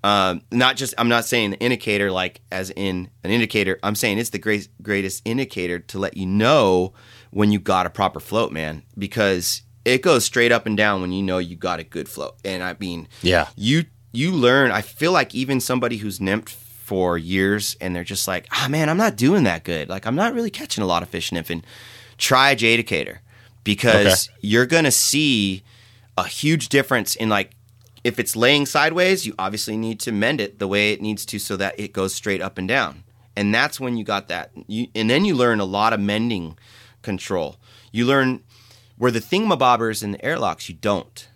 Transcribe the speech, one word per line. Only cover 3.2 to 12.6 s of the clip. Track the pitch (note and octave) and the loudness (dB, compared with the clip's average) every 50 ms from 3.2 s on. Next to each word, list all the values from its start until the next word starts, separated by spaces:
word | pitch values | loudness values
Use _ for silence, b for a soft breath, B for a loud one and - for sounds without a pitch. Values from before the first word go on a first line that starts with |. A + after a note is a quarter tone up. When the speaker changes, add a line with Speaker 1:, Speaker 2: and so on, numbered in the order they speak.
| - | -4
Speaker 1:
an | F2+ | 0
indicator, | G#2 A#2+ A2+ G#2+ - A2 G2+ F#2+ F#2+ - - | 0 0 0 0 0 0 0 0 -2 -2 -4
I'm | G2+ G#2+ | -4 -4
saying | G#2 - A2+ G2 G#2 | -2 -2 -2 0 -2
it's | A#2 A#2 | -4 -4
the | - G2 | -6 -6
great, | - A2 G#2+ G#2 G2 - _ _ | -2 -2 -2 -2 -2 -8 _ _
greatest | - G#2 G#2 G2 F#2+ F#2+ F#2 - _ | -6 -4 -2 -2 -2 -4 -6 -8 _
indicator | A2+ A2+ C3 C3+ - - G2+ F2+ F2 F2 F2 | -6 -4 -4 -4 -6 -6 -6 -4 -4 -4 -6
to | - - - F#2+ | -8 -10 -8 -6
let | G2 F#2 - F#2 | -6 -6 -6 -6
you | F#2+ | -4
know | F#2 F#2+ G#2 G#2+ A#2+ D3+ D3+ A#2 F#2+ F#2 F2+ F2+ F#2 B B B B B B B B | -2 0 2 4 4 4 6 6 4 4 4 2 0 B B B B B B B B
when | B G2 G#2+ G#2 | B 2 2 4
you | G#2 G2+ | 4 2
got | - - F#2+ F#2 F2+ | 2 0 0 2 0
a | F2 | -2
proper | - - G2+ F2+ - D#2+ | -2 0 0 0 0 -4
float, | - - - A2 A#2 - | -10 -4 -2 -2 -2 0
man, | - D#2+ D#2+ D2+ D#2 D#2+ - _ - - | -2 -6 -6 -6 -8 -10 -14 _ -10 -10
because | G2 G2 - A2+ G#2+ G2 F#2+ F2+ E2+ - - - - - - _ - | -8 -6 0 2 2 2 2 2 0 -4 -6 -6 -8 -18 -20 _ 0
it | A#2 B2+ B2+ | 0 0 2
goes | - - C3+ B2 - | 4 4 4 4 2
straight | - - B2 A#2+ A#2+ | 2 2 2 4 4
up | A#2 A#2 - | 4 2 2
and | A2 G#2+ G2+ | -2 0 2
down | G#2+ G#2+ G2+ F#2+ | 2 2 2 0
when | F#2 F#2 | -2 -4
you | F2+ F#2+ | -4 -2
know | G2 F#2+ F#2 F#2 | -2 0 0 -2
you | F2+ E2+ F2 | -2 -4 -8
got | E2 - F2+ F2 E2 | -6 -4 -4 -4 -4
a | E2 | -8
good | - - E2+ D2 - | -10 -10 -10 -10 -8
float. | - - D2 - - _ _ | -10 -10 -10 -10 -12 _ _
And | G2 F#2+ F2+ | -8 -6 -6